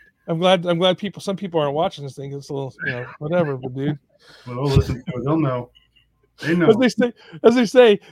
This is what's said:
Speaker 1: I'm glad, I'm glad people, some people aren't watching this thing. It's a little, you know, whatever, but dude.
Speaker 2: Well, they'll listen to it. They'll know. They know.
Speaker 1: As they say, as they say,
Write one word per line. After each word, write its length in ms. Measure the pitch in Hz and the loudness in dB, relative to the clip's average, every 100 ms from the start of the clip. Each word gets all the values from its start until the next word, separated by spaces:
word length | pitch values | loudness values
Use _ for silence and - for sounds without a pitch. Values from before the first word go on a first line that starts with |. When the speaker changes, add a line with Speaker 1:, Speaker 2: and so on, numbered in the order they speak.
| _ _ - | _ _ -8
Speaker 1:
I'm 100 | 165 | 0
glad, 300 | 185 185 175 | 2 2 2
I'm 100 | 170 | 0
glad 220 | 185 180 | 0 -2
people, 200 | 202 160 | -6 -10
some 160 | - 185 | -8 -8
people 240 | 196 165 | -4 -2
aren't 140 | 143 | -2
watching 300 | 143 180 - | -2 -4 -6
this 120 | 139 127 | -16 -14
thing. 160 | 139 | -14
It's 180 | 139 - | -12 -10
a 40 | |
little, 220 | 139 135 - - | -10 -10 -10 -8
you 60 | |
know, 160 | 123 123 - | -8 -10 -10
whatever, 400 | 151 175 156 131 | -4 -2 -2 -4
but 160 | 127 | -8
dude. 240 | 131 143 151 _ _ _ - - | -6 -6 -6 _ _ _ -20 -12
Speaker 2:
Well, 220 | 123 143 | -6 2
they'll 100 | 135 | 2
listen 260 | - 120 | 2 -4
to 140 | - 123 | -8 -8
it. 80 | 131 | -2
They'll 140 | 160 | -2
know. 320 | 143 123 120 _ _ _ _ _ _ - | -2 -4 -10 _ _ _ _ _ _ -10
They 160 | 135 175 | -4 2
know. 120 | 165 | 4
Speaker 1:
As 80 | 220 | 4
they 140 | 254 | 4
say, 240 | - 240 - - 160 | 2 -2 -4 -20 2
as 120 | 220 247 | 4 4
they 100 | 226 | 4
say, 340 | 254 240 202 - | 6 6 6 -2